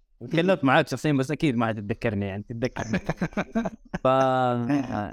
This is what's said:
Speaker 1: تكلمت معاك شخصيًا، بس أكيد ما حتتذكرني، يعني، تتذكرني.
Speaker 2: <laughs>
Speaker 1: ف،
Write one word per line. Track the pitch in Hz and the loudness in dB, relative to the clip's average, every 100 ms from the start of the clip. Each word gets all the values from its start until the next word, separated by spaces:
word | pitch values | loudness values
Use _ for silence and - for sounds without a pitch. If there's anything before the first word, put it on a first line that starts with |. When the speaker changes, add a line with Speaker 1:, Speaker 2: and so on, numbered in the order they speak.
| _ - | _ -18
Speaker 1:
تكلمت | 120 156 180 190 | -4 0 2 4
معاك | 135 147 147 | 4 4 4
شخصيًا، | 131 156 | 0 0
بس | 139 131 | 2 0
أكيد | 147 156 117 | 0 0 2
ما | 113 | 0
حتتذكرني، | 110 104 113 117 104 101 | -2 -6 -4 -2 -2 -2
يعني، | 98 | -6
تتذكرني. | - 117 123 - 110 202 - - 175 - - | -8 -4 -4 -4 -4 -4 -4 -4 -4 -4 -4
Speaker 2:
<laughs> | 226 233 - - - | -4 -4 -8 -12 -2
Speaker 1:
ف، | 131 131 131 131 123 120 120 143 123 107 101 | 2 4 4 2 2 0 0 0 -2 -6 -6